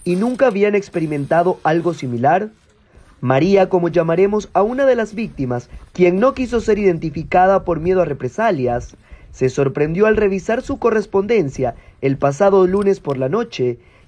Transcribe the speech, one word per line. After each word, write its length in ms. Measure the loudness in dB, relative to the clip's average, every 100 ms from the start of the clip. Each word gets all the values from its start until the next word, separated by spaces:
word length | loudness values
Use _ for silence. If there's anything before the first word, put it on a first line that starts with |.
y 120 | -4 -2
nunca 320 | -2 2 2
habían 260 | 2 0
experimentado 840 | 0 -2 -6 -4 -4 0 0 2 0
algo 320 | 0 0 -2
similar. 560 | -6 -6 -2 2 2 -2 _ _ _ _ -20 -20 -8
María, 480 | -2 0 4 2 4
como 200 | 0 0
llamaremos 600 | 0 0 2 2 0 -2
a 100 | -2
una 220 | 0 0
de 120 | 2 2
las 180 | -2
víctimas, 560 | -6 -10 -6 -6 -6 -8 -20 -10
quien 260 | 2 2 4
no 160 | 2
quiso 260 | 0 -2 -2
ser 180 | 0 2
identificada 840 | 2 0 -4 -8 -2 2 4 2
por 140 | 0 -4
miedo 240 | 0 0
a 20 |
represalias, 920 | 0 -2 -8 -2 -2 0 -2 -4 -6 -18 -20 -20 -14
se 180 | -2 -2
sorprendió 580 | 0 -2 0 -2 2 2
al 100 | 2
revisar 460 | 0 -2 -4 -4
su 160 | -4 -2
correspondencia 960 | 0 0 0 -2 0 0 0 -2 -6 -6 -16 -6
el 180 | -4 0
pasado 480 | -2 2 4 4 4
lunes 340 | 2 0 -2
por 160 | -4 -4
la 100 | -2
noche 500 | -4 -4 -4 -4 -4 _ _